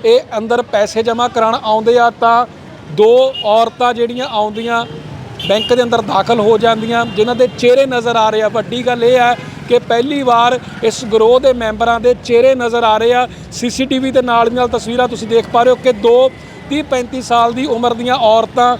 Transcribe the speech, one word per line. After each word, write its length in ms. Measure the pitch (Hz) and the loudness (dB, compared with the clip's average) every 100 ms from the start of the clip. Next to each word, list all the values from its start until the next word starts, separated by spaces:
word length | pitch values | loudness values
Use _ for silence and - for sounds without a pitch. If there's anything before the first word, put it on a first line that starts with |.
ਇਹ 320 | 226 247 - 220 | 4 2 0 -8
ਅੰਦਰ 240 | 220 240 240 | -2 -2 0
ਪੈਸੇ 300 | 208 208 220 | -2 -2 -2
ਜਮ੍ਹਾਂ 260 | 226 226 247 | -4 -2 -2
ਕਰਾਉਣ 260 | 240 220 | 0 -2
ਆਉਂਦੇ 440 | 233 - 214 220 240 | -2 -2 0 2 2
ਆ 120 | 233 233 | 2 2
ਤਾਂ 260 | 233 233 240 - - - - 151 | 0 2 -2 -10 -20 -20 -10 2
ਦੋ 360 | 214 247 262 262 214 | 4 4 2 -2 0
ਔਰਤਾਂ 460 | 220 226 - 247 | 0 0 0 -2
ਜਿਹੜੀਆਂ 320 | 233 233 240 262 | 0 -4 -4 -6
ਆਉਂਦੀਆਂ 560 | 220 214 214 233 233 233 - - - - - - | -4 -4 -4 -4 -4 -4 -12 -14 -14 -14 -10 -2
ਬੈਂਕ 240 | 208 214 | -2 2
ਦੇ 80 | 247 | 0
ਅੰਦਰ 180 | 240 233 | 2 0
ਦਾਖਲ 380 | 202 190 190 233 | 0 -2 0 2
ਹੋ 160 | 208 220 | 2 2
ਜਾਂਦੀਆਂ, 460 | 226 220 226 233 233 | 2 0 0 -2 -2
ਜਿਨ੍ਹਾਂ 300 | 190 226 240 | -2 -2 2
ਦੇ 120 | 247 - | 0 2
ਚਿਹਰੇ 280 | 240 254 269 | 2 4 2
ਨਜ਼ਰ 300 | 247 233 233 | 0 -2 0
ਆ 120 | 220 | 0
ਰਹੇ 120 | 214 | 0
ਆ। 60 | 214 | -2
ਵੱਡੀ 360 | 220 185 240 247 | -2 -4 -4 -4
ਗੱਲ 180 | 247 | 0
ਇਹ 140 | 233 254 | 2 4
ਹੈ 180 | 240 247 - - - | 2 0 -6 -16 0
ਕਿ 100 | 247 | 0
ਪਹਿਲੀ 440 | - 233 262 285 | 2 -2 0 -2
ਵਾਰ 360 | 254 233 240 247 - - | 2 2 2 0 -6 -4
ਇਸ 200 | 226 - | -4 -4
ਗਰੋਹ 340 | 233 220 220 254 | -2 2 4 4
ਦੇ 120 | 262 | 2
ਮੈਂਬਰਾਂ 440 | 247 226 214 233 233 | 0 -4 -2 0 2
ਦੇ 140 | 240 247 | 0 0
ਚਿਹਰੇ 300 | - 233 262 | 2 4 4
ਨਜ਼ਰ 280 | 262 240 240 | 2 0 0
ਆ 120 | 233 214 | 2 2
ਰਹੇ 140 | 233 | 2
ਆ। 140 | 247 247 - - | 0 -2 -8 -16
ਸੀ 180 | - 240 | -8 -6
ਸੀ 140 | - | -4
ਟੀ 140 | 262 262 | -2 -2
ਵੀ 120 | 262 | 0
ਦੇ 120 | 262 | 0
ਨਾਲ 260 | 247 233 233 | 2 2 2
ਦੀ 60 | 247 | 0
ਨਾਲ 120 | 247 | -2
ਤਸਵੀਰਾਂ 400 | 233 196 247 247 | -2 -4 -2 -2
ਤੁਸੀਂ 200 | 233 214 | -4 -2
ਦੇਖ 180 | 226 - | -2 2
ਪਾ 140 | 233 | 2
ਰਹੇ 80 | 240 | 2
ਹੋ 60 | 247 | 2
ਕਿ 160 | 262 | 0
ਦੋ 380 | 214 226 240 262 - - - - | 0 2 4 2 -2 -20 -20 -8
ਤੀਹ 140 | 285 | -6
ਪੈਂਤੀ 360 | 294 254 240 262 | -4 -4 -4 -8
ਸਾਲ 300 | - 240 233 | 0 2 2
ਦੀ 120 | 240 285 | 0 -4
ਉਮਰ 280 | 233 240 | -2 -2
ਦੀਆਂ 200 | 233 247 247 | -2 -2 0
ਔਰਤਾਂ 600 | 226 220 226 247 247 | 2 2 0 0 0